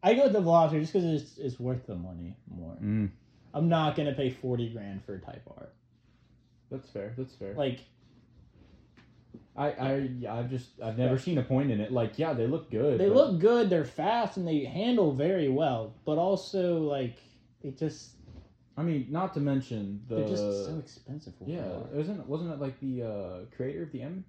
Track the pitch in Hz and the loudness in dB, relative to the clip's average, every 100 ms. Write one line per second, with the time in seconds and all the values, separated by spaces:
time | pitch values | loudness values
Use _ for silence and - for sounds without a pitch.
0 | 247 240 277 208 170 165 160 156 156 202 | 6 6 6 6 6 8 8 4 2 0
1 | 170 156 123 - 139 127 123 123 - 95 | 2 0 -2 -8 -8 -4 -4 -4 -4 -10
2 | 87 85 85 - - 87 82 82 104 110 | -8 -10 -12 -14 -14 -12 -12 -6 -2 0
3 | 101 - _ _ - 143 165 165 156 147 | 0 -4 _ _ -10 0 2 4 2 0
4 | 147 135 131 127 131 123 117 113 101 98 | -2 0 -2 -2 -4 -2 -2 -6 -10 -12
5 | - 95 - - - - - _ _ _ | -10 -12 -12 -16 -18 -20 -20 _ _ _
6 | _ _ _ _ _ _ _ 131 131 104 | _ _ _ _ _ _ _ -14 -10 -10
7 | 101 120 131 - 98 107 - 123 - _ | -8 -8 -10 -10 -10 -2 -2 -2 -12 _
8 | _ - _ - - - - - - - | _ -20 _ -20 -20 -20 -20 -20 -20 -20
9 | - - _ - - - 147 - 131 139 | -20 -20 _ -20 -20 -4 -4 -2 -2 0
10 | 135 127 117 113 123 131 - - 113 110 | -2 -6 -6 -4 -4 -6 -8 -10 -8 0
11 | 127 131 180 160 123 131 143 107 107 127 | 2 2 0 0 2 2 2 0 0 0
12 | 113 - 160 135 113 160 - 107 139 123 | -2 0 -2 0 0 0 -2 0 2 4
13 | 196 240 285 180 190 240 214 175 139 - | 6 8 6 6 6 6 4 4 2 -2
14 | 165 233 214 - 170 156 131 143 226 247 | 0 2 0 -2 0 0 0 -2 2 4
15 | 175 131 151 190 147 131 156 - 107 - | 4 4 2 2 2 4 2 0 -4 -8
16 | - 156 175 196 - 196 180 165 156 139 | -2 0 2 0 0 0 2 2 0 0
17 | 127 117 - - _ _ 139 131 156 151 | -4 -6 -20 -20 _ _ -12 -6 -6 -6
18 | - - - - - _ _ - 165 151 | -18 -20 -20 -20 -20 _ _ -4 0 0
19 | 127 151 185 165 143 135 127 113 98 101 | 0 -2 -2 0 2 0 0 -6 -6 -8
20 | 120 110 107 104 104 101 98 156 - - | -4 -2 0 0 0 -2 -4 -6 -10 -16
21 | - 143 - - 95 170 113 90 117 139 | -12 -12 -12 -14 -8 -6 -6 -8 -6 -4
22 | 156 202 127 151 170 147 139 131 135 127 | -4 -6 -6 -6 -6 -4 -6 -6 -6 -4
23 | 113 104 92 90 101 - 127 151 165 139 | -4 -6 -8 -10 -14 -6 -6 -6 -8 -8
24 | 127 185 | -10 -10